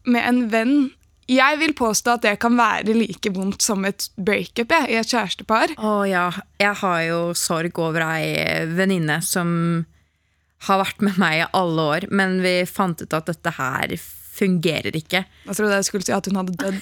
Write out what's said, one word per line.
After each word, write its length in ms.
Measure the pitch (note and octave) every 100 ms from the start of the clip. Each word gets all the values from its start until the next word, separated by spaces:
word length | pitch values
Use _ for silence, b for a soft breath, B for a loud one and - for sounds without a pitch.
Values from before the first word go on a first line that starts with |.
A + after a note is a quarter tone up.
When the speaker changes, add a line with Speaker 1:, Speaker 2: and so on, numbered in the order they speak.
Speaker 1:
med 240 | B3 A#3 B3
en 160 | B3 A3+
venn, 260 | A3+ A#3 C#4+ C4 - _ _ -
jeg 280 | C4 C4+ D4+
vil 140 | D#4
påstå 380 | - A3+ G#3 A#3+
at 80 | A#3+
det 140 | G#3+ G3+
kan 160 | A#3
være 400 | A#3+ A3 F3+ G#3
like 380 | A3+ A3 E3+ G#3+
vondt 300 | F#3 F#3+ G3 -
som 160 | G3
et 280 | F#3+ - -
breakup, 560 | - F#3 G3+ F3 - A#3
jeg, 220 | E4 B3
i 60 | A3+
et 100 | A3
kjærestepar. 600 | A#3+ G3 - - A3 E4+
Speaker 2:
Å 200 | C#4+ G#3+ G#3 G3
ja, 220 | F3+ F3 F#3 - -
jeg 140 | G3+ G3+
har 160 | F#3+ E3+
jo 200 | E3 E3+ E3+
sorg 460 | E3+ - E3 E3+ -
over 220 | E3 D#3+ D#3+
ei 640 | D#3+ D#3 D#3 D#3+ D#3+ E3
venninne 460 | E3+ F#3+ F#3 D#3 D#3 -
som 240 | F#3+ E3+ E3+ E3+ E3 D#3+ _ _ _ _ _ _ _
har 220 | - F#3+
vært 180 | F#3 -
med 160 | G3+ F#3
meg 220 | E3+ D#3
i 60 | E3+ F#3+
alle 300 | F3 D#3+ D3+ D#3+
år, 100 | F#3+
men 260 | G3 F#3+ F#3 F#3
vi 140 | F3+ F3+
fant 320 | - F#3 D#3+
ut 160 | - D#3+
at 80 | E3
dette 300 | D#3+ E3 -
her 380 | C3 C3+ - E3+
fungerer 960 | - - - - G3 F3 E3 D3 G2+
ikke. 300 | D#3 - F#3 F#3 b -
Speaker 1:
Jeg 100 | G3+
trodde 220 | G#3+ G3+
jeg 100 | F#3+
skulle 160 | G3+ -
si 80 |
at 160 | G3 F#3+
hun 80 | F#3+
hadde 220 | F#3 F3
dødd, 160 | G3 G3